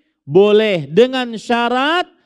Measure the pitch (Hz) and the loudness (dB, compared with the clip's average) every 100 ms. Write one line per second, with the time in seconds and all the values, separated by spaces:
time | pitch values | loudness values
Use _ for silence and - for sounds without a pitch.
0 | _ _ - 160 208 208 220 180 139 165 | _ _ -2 2 4 4 2 -2 -2 0
1 | 254 262 247 220 - 233 240 254 277 349 | 0 0 -6 -8 -4 -2 -2 -2 -2 -2
2 | 349 _ | -6 _